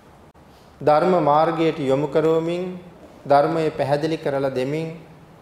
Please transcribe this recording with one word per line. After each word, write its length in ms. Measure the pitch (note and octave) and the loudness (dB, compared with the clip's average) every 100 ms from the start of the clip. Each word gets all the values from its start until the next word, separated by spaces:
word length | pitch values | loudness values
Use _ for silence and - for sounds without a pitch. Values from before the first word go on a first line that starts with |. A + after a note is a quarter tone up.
| - - - - - - - - | -20 -20 -20 -20 -20 -20 -20 -4
ධර්ම 320 | C3+ D3+ F3+ F3 | 2 4 4 2
මාර්ගයට 560 | D3 D3 D#3+ D#3+ D#3+ D3+ | 4 4 2 2 0 0
යොමු 280 | C3 C3+ D3 | 0 0 0
කරවමින් 580 | D#3+ D#3 E3 E3 F3 F#3 F3+ - - - - | 0 2 0 -2 -6 -8 -12 -18 -20 -20 -20
ධර්මය 460 | C3+ C#3 D#3 E3 D#3 | 2 2 2 0 -2
පැහැදිලි 460 | - C3+ D3 D#3+ D#3+ | -2 -2 -2 -2 -4
කරලා 320 | D3+ C3+ C#3 | -4 -4 -4
දෙමින් 380 | B2+ B2+ D#3 D#3+ E3 - - - - | -4 -4 -6 -8 -12 -20 -20 -20 -20